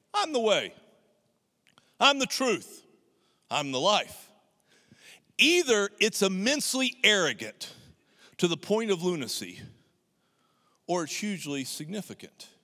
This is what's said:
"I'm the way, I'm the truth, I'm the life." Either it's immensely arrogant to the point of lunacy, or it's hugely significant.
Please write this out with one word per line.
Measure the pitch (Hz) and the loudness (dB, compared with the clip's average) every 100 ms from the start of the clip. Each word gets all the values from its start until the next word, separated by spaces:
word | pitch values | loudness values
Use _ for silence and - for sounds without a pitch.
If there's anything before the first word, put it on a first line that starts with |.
| _ | _
"I'm | 415 349 | -4 -2
the | 262 | 0
way, | 220 165 98 - _ _ _ _ _ _ _ _ _ _ _ - | 2 2 0 -10 _ _ _ _ _ _ _ _ _ _ _ 2
I'm | 269 277 | 4 4
the | 262 | 0
truth, | - 254 190 - - _ _ _ _ _ _ _ | 0 0 0 -4 -20 _ _ _ _ _ _ _
I'm | 131 139 | -4 -2
the | 131 | 0
life." | 180 196 - - - _ _ _ _ _ _ _ - - _ - | 2 2 0 -12 -20 _ _ _ _ _ _ _ -20 -20 _ 2
Either | 277 349 277 214 202 - | 4 4 4 2 2 0
it's | 214 - | 0 2
immensely | 196 190 226 294 - 262 254 - | 0 2 0 0 -2 -2 -2 2
arrogant | 202 202 156 107 110 - - - - _ _ _ - - | 4 4 2 -2 -8 -12 -16 -16 -20 _ _ _ -20 -2
to | 180 | -2
the | 165 | -2
point | - 214 226 | 0 0 0
of | 180 | -2
lunacy, | 180 165 113 - 90 85 - - _ _ _ _ _ _ _ _ _ _ - | -2 -2 -4 -6 -10 -14 -18 -20 _ _ _ _ _ _ _ _ _ _ -4
or | 175 | -2
it's | 156 | -2
hugely | - 214 180 143 139 | -6 -6 -6 -6 -6
significant. | 131 - 156 208 - 101 76 - - _ | -6 -10 -8 -10 -10 -16 -18 -20 -20 _